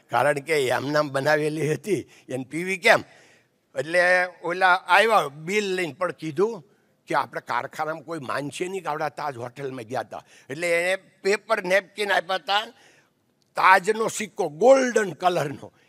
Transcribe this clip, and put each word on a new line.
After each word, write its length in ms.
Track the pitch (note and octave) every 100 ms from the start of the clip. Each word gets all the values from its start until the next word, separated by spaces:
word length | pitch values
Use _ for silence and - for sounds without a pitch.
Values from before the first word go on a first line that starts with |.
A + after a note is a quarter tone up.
| _
કારણ 220 | A#2 C#3
કે 380 | C#3+ C3+ D3+ B2+
આમનામ 380 | A#2+ C3 D3+ D3+
બનાવેલી 640 | C3+ C#3 D3+ D3+ D#3 D3
હતી, 360 | D3+ G#3+ D#3 - - -
એને 140 | B2+
પીવી 340 | B2 D#3 F#3 F#3+
કેમ? 260 | A3+ D#3+ - - _ _ _ _ _ -
એટલે 480 | D3 F3+ F3 F#3 F3+ F3
ઓલા 300 | F3 F3 F#3+
આવ્યા 540 | F#3 F3+ F3+ A3 G#3 D3
બિલ 480 | D3 D#3+ G#3 G3+ F#3
લઈને, 180 | E3+
પણ 180 | C3 F3+
કીધું 540 | - D#3+ C#3+ G#3+ G#3+ - _ _ _ -
કે 80 | D#3
આપણે 260 | B2 D#3+
કારખાનામાં 640 | - A#2+ C3 - D#3 D#3+
કોઈ 160 | C#3 E3
માનશે 480 | A#2+ A2+ C#3+ - F3+
નહીં 140 | F#3+
કે 60 | E3
આપણા 220 | D3+ D#3
તાજ 280 | - D3+ B2
હોટલમાં 460 | A#2+ C3 C#3 C3
ગયા 160 | A2 A#2+
હતા. 260 | G#2+ F2 - - -
એટલે 220 | C#3+ F3
એને 240 | E3+ F3 F#3+
પેપર 680 | _ _ F#3+ G#3 - A3
નેપકિન 480 | F3+ G3 F#3 - G3+
આપ્યા 240 | F#3 E3 F#3
હતા, 300 | - G3+ A#3 - - _ _ _ _ _ _ -
તાજનો 520 | E3+ G3 F#3 A3 G#3+
સિક્કો 420 | - G#3+ - F3
ગોલ્ડન 640 | D3 A#3 C4+ B3+ A3 G3
કલરનો, 640 | C#3+ F3+ F3 C#3+ B2 G2+ _